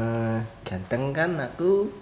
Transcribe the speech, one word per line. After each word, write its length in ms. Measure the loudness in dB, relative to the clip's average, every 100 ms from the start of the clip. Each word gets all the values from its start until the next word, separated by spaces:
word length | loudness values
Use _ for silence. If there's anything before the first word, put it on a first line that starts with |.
| 0 0 0 0 -4 -8 -8
ganteng 500 | -6 -2 -2 0 0
kan 160 | 0 0
aku? 500 | -4 0 4 4 2 -4